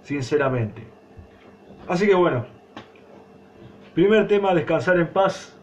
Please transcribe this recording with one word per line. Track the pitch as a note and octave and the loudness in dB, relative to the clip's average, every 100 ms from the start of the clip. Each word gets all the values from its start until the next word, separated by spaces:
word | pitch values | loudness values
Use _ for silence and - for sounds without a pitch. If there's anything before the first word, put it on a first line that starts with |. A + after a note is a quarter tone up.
sinceramente. | - C#3+ B2+ D3 C3+ B2+ G#2 - - - - - - - - - - - - | -8 -8 -2 -2 0 -2 -6 -8 -20 -20 -20 -20 -20 -20 -20 -20 -20 -20 -6
Así | F3 G#3 | 0 2
que | |
bueno, | F#3 E3+ C3 A2+ - - - - - - - - - - - - - - | 4 2 0 -6 -16 -20 -20 -20 -20 -20 -20 -20 -20 -20 -20 -20 -20 -10
primer | - G3 G#3+ G3 | 0 4 4 2
tema, | G3+ G3 | 0 2
Descansar | F3 C3 D#3+ F#3+ F3+ | 0 0 -2 0 0
en | E3 | 0
Paz | F#3+ G3 - - - | 0 0 -2 -16 -20